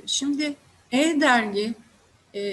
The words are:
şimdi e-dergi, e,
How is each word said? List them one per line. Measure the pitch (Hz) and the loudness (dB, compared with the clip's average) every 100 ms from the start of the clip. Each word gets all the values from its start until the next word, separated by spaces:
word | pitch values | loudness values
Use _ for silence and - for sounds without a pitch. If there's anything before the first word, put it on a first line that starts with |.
| - | -6
şimdi | - 277 285 302 285 _ _ _ | -4 -2 -2 -4 -6 _ _ _
e-dergi, | 254 320 294 269 240 214 202 214 233 - _ _ _ _ | 0 2 2 4 4 2 -2 -4 -6 -14 _ _ _ _
e, | 202 202 | -10 -8